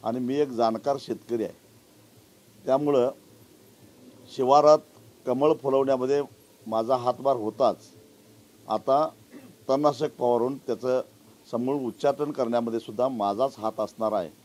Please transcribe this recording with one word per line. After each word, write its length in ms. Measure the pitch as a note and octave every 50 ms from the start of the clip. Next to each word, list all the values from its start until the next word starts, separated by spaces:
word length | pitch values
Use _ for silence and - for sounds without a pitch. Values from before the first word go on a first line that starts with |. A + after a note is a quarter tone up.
| -
आणि 160 | A2 A#2 B2+
मी 200 | B2+ A#2+ C3+ C#3+
एक 80 | D3 C3+
जाणकार 480 | B2+ A2+ A#2 A2+ A2 A2 - C#3+ C#3+ C#3+
शेतकरी 440 | - - A#2 - - - A#2 A#2 G#2+
आहे, 100 | F2 - - _ - - - _ _ _ - - - - - - _ _ - _ - _ - -
त्यामुळं 440 | - C3 C#3 D3 D3 C#3+ C3 A#2+ C3+ - - - - - - - - - - - - - _ - - - - - - - - - -
शिवारात 480 | - - C3 B2+ C#3 D3 D3 D3+ D3+ D3+ - - _ - - - - - -
कमळ 260 | B2+ B2 B2+ C#3+ D#3 D#3 C#3
फुलवण्यामध्ये 580 | B2+ C#3 C3 C3+ C3+ C3+ C3+ B2+ B2+ C3 C#3 C#3+ C#3+ C#3 - - - _ _ _ -
माझा 300 | G#2+ A2 A2 A2+ A#2 C3+
हातभार 400 | B2 A#2+ B2 B2 A#2+ B2+ C#3 C3+
होताच, 400 | B2 G#2+ G#2+ G#2+ A#2 C3+ A2+ F#2 - - - - - - - - - - - - - - _ _ - - -
आता 400 | A2 G#2+ - - C3+ C#3+ D#4 - - - - _ - - - - - - - -
तणनाशक 480 | C3 C#3 D3 D3 C#3+ A#2 D3+ D3 - -
फवारून 380 | B2+ B2 A#2+ A#2+ A#2 B2+ C#3+
त्याचं 440 | C3+ - - A#2 A2 A#2+ B2+ B2+ B2+ - - - - - - - - - -
समूळ 260 | - A#2 B2 B2+ C#3+ C#3+ C3
उच्चाटन 440 | A#2 G#2+ - - C#3+ C3+ A#2+ D3 D3
करण्यामध्ये 500 | D3 D3 B2+ A2+ A#2 A#2+ A#2 A#2 A2+ A2+
सुद्धा 280 | A2 - A2 G#2+ B2 C3+
माझाच 460 | C3 A2+ G2+ G2+ G2+ G#2 C3 C#3 - A2+
हात 220 | G#2+ A2 A2 -
असणार 320 | G#2+ G#2 - - A2 A2
आहे. 180 | G#2+ G2+ F2 D#2 D#2 - _